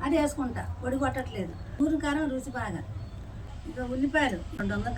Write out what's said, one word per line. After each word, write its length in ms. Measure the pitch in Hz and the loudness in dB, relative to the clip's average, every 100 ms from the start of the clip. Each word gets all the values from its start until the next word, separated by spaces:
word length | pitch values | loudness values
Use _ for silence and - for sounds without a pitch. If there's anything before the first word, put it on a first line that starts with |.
అది 100 | 269 320 | 2 4
వేసుకుంటా, 420 | 294 294 254 - - - | 4 2 -2 -2 -4 -4
పొడి 160 | 247 262 | 0 2
కొట్టట్లేదు. 500 | 262 262 247 202 170 - - - | 2 0 -4 -4 -4 -6 -6 0
నూరు 180 | 302 311 | 2 4
కారం 200 | 294 285 302 | 2 2 2
రుచి 180 | 262 262 240 | 0 -4 -4
బాగా. 240 | 214 165 - - - - - - - - - | -2 -4 -4 -6 -8 -10 -10 -10 -10 -10 -8
ఇక 100 | 247 247 | -4 -2
ఉల్లిపాయలు 440 | 254 277 302 277 180 - - | 2 4 6 4 2 -4 -2
రెండు 140 | 196 | 0
వందల 180 | 202 208 | 0 0